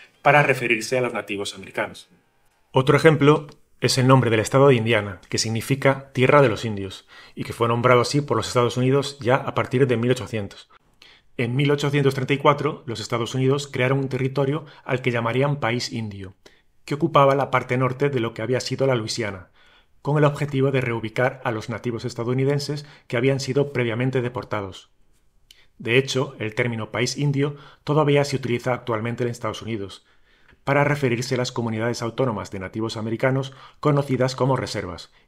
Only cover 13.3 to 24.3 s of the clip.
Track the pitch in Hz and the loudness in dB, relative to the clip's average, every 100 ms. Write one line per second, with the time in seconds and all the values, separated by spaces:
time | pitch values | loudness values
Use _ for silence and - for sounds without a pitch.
13.3 | 127 131 143 - - 127 139 135 127 131 | 0 2 0 -2 0 0 0 -2 -2 -2
14.3 | 135 139 151 - - - 127 127 120 117 | 0 0 -2 -6 -14 -6 -2 -2 -2 0
15.3 | 127 143 143 113 120 - 117 110 101 95 | 0 0 0 -2 -2 -4 -8 -8 -10 -14
16.3 | - - _ _ _ - 143 165 156 135 | -18 -20 _ _ _ -8 -2 2 6 6
17.3 | 139 127 127 - 127 127 131 143 127 117 | 4 2 -2 0 0 0 0 -2 0 -4
18.3 | 113 113 123 - 131 135 123 107 - 104 | -4 -4 -2 -2 -2 0 0 -2 -6 -6
19.3 | 92 - _ _ _ _ _ 139 147 147 | -8 -14 _ _ _ _ _ -2 2 2
20.3 | 147 147 135 139 131 123 117 110 - 127 | 2 -2 0 2 0 -2 -4 -4 0 0
21.3 | 131 123 110 113 107 123 117 120 - 117 | -2 -4 -6 -6 -6 -6 -6 -6 -6 -4
22.3 | 127 135 143 143 147 147 - - 123 135 | 0 0 0 -4 -8 -12 -20 -6 0 0
23.3 | 135 131 131 143 147 117 113 131 131 117 | 0 0 -2 0 -2 -2 -2 -2 -2 -2